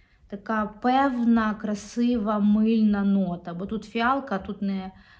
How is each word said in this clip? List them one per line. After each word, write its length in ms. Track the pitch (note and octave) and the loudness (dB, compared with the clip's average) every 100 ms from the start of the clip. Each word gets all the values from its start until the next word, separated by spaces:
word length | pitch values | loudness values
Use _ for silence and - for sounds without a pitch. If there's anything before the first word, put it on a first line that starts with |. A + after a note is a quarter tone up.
| _ _ _ | _ _ _
Така 360 | G3+ - A3 G#3 | -12 -4 -2 -2
певна, 880 | G#3+ B3 B3+ C#4 B3 A#3 A#3 G#3+ | -2 0 2 2 2 2 2 2
красива, 840 | G#3+ G#3 G#3 - - A#3+ A#3+ G3+ G#3+ | -2 -6 -6 -6 -2 0 0 0 2
мильна 640 | G3+ G#3+ A3 A3+ G#3+ G3+ | 4 4 4 4 4 2
нота. 500 | G3+ G3 F#3 F3 - | 2 2 0 -4 -8
Бо 120 | E3+ G3 | -10 -8
тут 200 | A3 - | -8 -6
фіалка, 540 | A#3 A#3 C#4 C4+ G3 | -2 0 0 -2 -6
тут 220 | - G3+ | -6 -6
не 300 | G3 F#3+ F#3 - - - | -4 -4 -8 -14 -20 -20